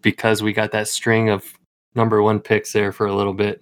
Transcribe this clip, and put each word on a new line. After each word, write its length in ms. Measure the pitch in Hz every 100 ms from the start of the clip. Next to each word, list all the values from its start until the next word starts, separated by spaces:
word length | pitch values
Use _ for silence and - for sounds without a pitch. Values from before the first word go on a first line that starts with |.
because 400 | 110 - 113 104
we 120 | 107
got 180 | 107 107
that 160 | 107 107
string 420 | - 117 113 110
of 140 | 98 - - _ _ _ 120
number 260 | 113 107
one 160 | 107 107
picks 320 | - 104 -
there 220 | 107 101
for 140 | - 104
a 60 |
little 200 | 98 101
bit. 280 | 98 104 -